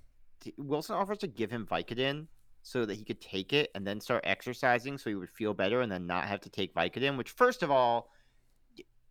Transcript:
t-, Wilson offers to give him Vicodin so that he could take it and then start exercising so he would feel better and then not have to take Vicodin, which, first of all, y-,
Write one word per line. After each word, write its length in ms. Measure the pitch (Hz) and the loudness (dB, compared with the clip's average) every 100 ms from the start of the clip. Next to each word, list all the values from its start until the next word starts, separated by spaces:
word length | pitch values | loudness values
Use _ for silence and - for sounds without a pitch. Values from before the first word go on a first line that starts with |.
| - - - - | -20 -20 -20 -16
t-, 140 | - - | -14 -10
Wilson 380 | 143 143 160 151 | -4 -4 -2 -2
offers 220 | 196 208 | -2 -2
to 80 | 190 | -6
give 240 | 113 107 | -4 -4
him 160 | 117 101 | -2 -2
Vicodin 640 | 87 90 117 135 143 160 - - - | -2 -2 0 0 -2 -8 -18 -20 -20
so 240 | - 127 110 | -6 -2 0
that 80 | |
he 100 | 101 | -2
could 160 | 107 92 | -6 -8
take 320 | - 98 95 | -6 -6 0
it 180 | 143 - | 2 2
and 120 | 98 98 | -2 -4
then 140 | 104 | -4
start 220 | - 120 | 0 0
exercising 720 | - 95 - 123 131 120 123 139 | 2 0 -2 0 4 4 2 -6
so 140 | 117 | -4
he 60 | 101 | -4
would 120 | 90 | -6
feel 240 | - 107 | -4 -2
better 300 | 95 98 123 | 2 2 4
and 100 | 120 | 2
then 140 | 92 87 | 0 -2
not 180 | 87 | -2
have 160 | 101 101 | 0 -4
to 80 | 98 | -6
take 240 | - 95 | -4 -2
Vicodin, 440 | - 87 117 135 139 | 2 0 2 -2 0
which, 120 | 117 | -6
first 300 | - 247 247 | 4 4 4
of 80 | 156 | 2
all, 400 | 135 123 117 - - _ _ _ _ _ - | 4 4 2 -2 -16 _ _ _ _ _ -20
y-, 60 | - _ _ | -20 _ _